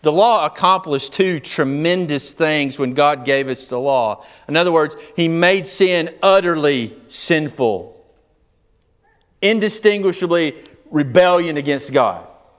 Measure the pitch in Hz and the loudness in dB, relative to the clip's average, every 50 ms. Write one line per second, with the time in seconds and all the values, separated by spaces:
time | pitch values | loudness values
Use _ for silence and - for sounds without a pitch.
0 | - 151 151 175 208 240 226 196 156 151 - - - 180 190 180 180 160 143 135 | 0 2 4 4 4 4 4 2 0 -2 -4 0 2 2 2 2 0 -4 -4 -4
1 | - - - - 190 185 180 147 - - - - 147 131 139 143 156 170 180 185 | -4 -6 -2 0 0 0 0 -4 -6 -8 -4 -2 -2 -2 -2 -2 0 0 0 -2
2 | 180 151 147 139 - - - - 165 156 151 151 143 135 127 - 139 127 127 143 | -2 -4 -4 -6 -6 -10 -4 -2 -2 0 0 0 -2 -4 -4 -4 -4 -2 0 2
3 | 143 147 147 135 123 131 139 139 139 135 127 - - - 127 123 131 139 135 127 | 2 2 2 0 -2 0 0 0 0 -4 -6 -8 -8 -8 -8 -4 -2 0 0 0
4 | 117 110 101 - - - - - _ - 143 160 175 175 170 160 151 147 - - | 0 -2 -4 -8 -12 -20 -20 -20 _ -4 -2 0 0 2 2 2 0 0 -4 -14
5 | - - - - 170 165 165 165 170 180 196 196 185 190 - - 196 185 180 170 | -20 -12 -4 -2 -2 0 0 2 2 2 2 0 -2 -6 0 0 2 2 2 0
6 | 160 165 - - - 196 190 196 180 175 170 160 147 147 143 127 117 107 - - | -2 -4 -8 -2 2 4 4 4 2 0 -2 0 0 0 0 0 -4 -6 -10 -18
7 | - _ - - - - 175 156 156 143 - - 127 113 104 90 87 - - - | -20 _ -12 -10 -2 0 0 0 0 -4 -4 -2 -2 -2 -2 -4 -8 -14 -20 -20
8 | _ _ _ _ _ _ _ _ _ _ _ _ _ _ _ _ _ _ _ _ | _ _ _ _ _ _ _ _ _ _ _ _ _ _ _ _ _ _ _ _
9 | _ _ _ _ _ _ _ _ 190 196 220 220 202 214 208 - - 214 208 208 | _ _ _ _ _ _ _ _ 0 0 2 2 0 -2 -4 2 2 2 2 4
10 | 196 190 175 - 180 170 170 170 165 147 - - - - - _ _ - - 151 | 0 -2 0 0 -2 0 2 2 0 -2 -4 -8 -20 -20 -20 _ _ -4 -2 -2
11 | 147 131 117 180 180 180 180 175 170 165 156 147 139 143 143 135 - - 131 139 | -2 2 4 4 6 6 4 2 0 -2 -4 -4 -2 -2 -4 -4 -4 -2 0 2
12 | 120 104 90 85 - - - _ _ _ _ | 2 2 0 -6 -14 -20 -20 _ _ _ _